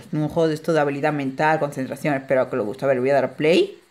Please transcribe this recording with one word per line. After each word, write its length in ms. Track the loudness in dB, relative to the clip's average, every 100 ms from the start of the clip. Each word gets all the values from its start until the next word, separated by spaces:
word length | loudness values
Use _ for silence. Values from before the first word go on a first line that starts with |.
| -6
un 160 | -4 -2
juego 180 | 0 0
de 80 |
esto 180 | 0 0
de 60 | 0
habilidad 340 | 0 0 -2
mental, 460 | -2 -4 0 2 2
concentración, 560 | 0 -4 -8 -4 -2
espero 340 | -2 0 0 0
que 80 | -2
os 80 |
guste. 200 | -4 -2
A 40 | 0
ver, 120 | 2
voy 100 | 2
a 40 |
dar 200 | 2 0
play. 460 | 0 2 4 2 -4 _